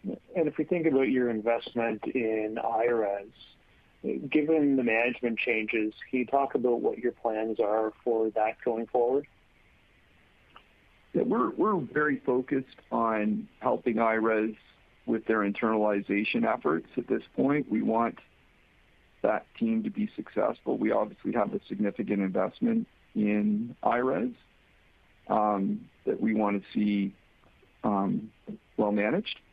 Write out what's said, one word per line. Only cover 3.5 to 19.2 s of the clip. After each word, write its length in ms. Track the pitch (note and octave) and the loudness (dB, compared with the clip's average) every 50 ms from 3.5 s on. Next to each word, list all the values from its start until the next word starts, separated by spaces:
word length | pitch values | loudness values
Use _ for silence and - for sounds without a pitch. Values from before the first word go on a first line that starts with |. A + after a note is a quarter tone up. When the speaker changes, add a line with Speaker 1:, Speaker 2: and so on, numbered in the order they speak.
| - - _ _ - - _ _ _ _ - - - C3+ D3 C#3+ | -20 -20 _ _ -20 -20 _ _ _ _ -6 -6 -6 -4 -6 0
Speaker 1:
given 480 | - D3+ D3 D3+ E3 D#3 D3 C#3+ C3+ | 0 0 2 4 2 4 4 4 4
the 60 | C3 B2 | 2 2
management 540 | A2+ A2 A2+ A#2+ B2 B2 - B2 A#2+ A#2 - | 2 2 2 2 0 -2 -2 -2 -2 -2 -2
changes, 540 | - B2 A#2 A2 G#2+ G#2+ A#2 A2 G#2+ G#2+ - - - - | -2 0 0 -2 -2 -2 -2 -2 -2 -2 -4 -8 -10 -4
can 100 | - B2+ | -2 -2
you 60 | B2 | -2
talk 300 | - - C#3 C#3 C3+ - | 2 2 0 0 2 -2
about 260 | C3 A#2 B2 A#2+ A#2+ | 0 2 2 0 2
what 180 | A#2 A#2 - - | 0 -2 -2 0
your 120 | A#2+ A#2+ | -2 -4
plans 480 | A#2 - - A#2 A2 G#2+ A2 A2+ A2 A2 | -4 -2 -4 -2 -2 0 -2 -2 0 0
are 320 | A2 G2+ G#2+ A2 A2 A2+ - - - | 0 2 2 0 0 -2 -4 -4 -2
for 260 | B2 A#2 A2+ A2 A2 | 0 0 2 0 0
that 260 | G#2+ A2+ G#2+ A2 A2+ - - | 0 0 0 0 -2 -4 -4
going 240 | B2 A#2 A2+ A#2 | -4 -2 -2 -6
forward? 400 | - - B2 A#2+ A#2+ C3 C#3+ C#3+ - _ _ _ _ _ _ - - - _ _ _ _ _ _ _ _ - _ _ _ _ _ _ - - _ _ _ _ _ _ _ _ _ _ - | -2 0 2 2 2 2 0 -2 -4 _ _ _ _ _ _ -20 -20 -20 _ _ _ _ _ _ _ _ -20 _ _ _ _ _ _ -20 -20 _ _ _ _ _ _ _ _ _ _ -2
Speaker 2:
Yeah, 100 | E3 - | -2 0
we're, 260 | - F#3+ A#3+ B3+ - | 2 2 0 0 0
we're 240 | - - F3+ G#3+ G#3 F3 | 0 0 0 2 2 0
very 380 | C3 A2+ - D3+ D3+ D3+ C#3 C3 - | -2 -2 -2 0 0 0 0 -2 0
focused 520 | - B2 B2+ B2+ - C#3+ C3+ B2+ - - - _ _ | 0 0 0 0 0 -4 -4 -4 -6 -16 -20 _ _
on 560 | B2+ A#2 A#2 A2+ A2 G#2+ G#2 G#2+ G#2 G#2+ - - - _ | -2 0 0 2 0 0 0 0 0 -2 -4 -10 -14 _
helping 400 | - B2+ A#2 - - B2 A2 A2+ | 0 0 0 0 0 -2 0 2
I 140 | A#2 A2+ A2 | 2 2 2
res 420 | A2 G#2+ A2+ A2 G#2+ G#2+ A2 A2 - - - - _ _ _ _ _ _ | 2 2 2 2 2 0 -2 -4 -8 -20 -20 -20 _ _ _ _ _ _
with 200 | - A2+ A2 - | -2 -2 -2 0
their 140 | - A2+ A2 | 0 2 2
internalization 1040 | G2+ G2+ G#2 - - A2+ A2 G#2+ G#2+ G#2+ G#2 G2+ F#2+ - G2 G2+ A2 - - A#2+ A#2 | 2 0 0 0 0 2 2 2 2 2 0 0 0 0 0 0 0 0 0 0 0
efforts 420 | A2+ A2+ A#2+ - C#3+ D#3 E3 - - - | 0 0 0 0 0 0 0 -4 -6 -8
at 120 | C3+ A#2+ | -8 -4
this 160 | - A2+ A2+ - - _ | -2 -4 -4 -4 -8 _
point. 340 | - C3 C#3 C#3+ D3+ - - | 0 0 2 2 0 0 -2
We 100 | G#2+ A2 | -2 0
want 380 | - G#2+ A2 A2+ A#2 A2+ - - - _ _ _ _ _ _ _ _ _ _ _ _ _ _ _ _ _ _ - | 0 0 2 2 0 0 -4 -8 -20 _ _ _ _ _ _ _ _ _ _ _ _ _ _ _ _ _ _ -2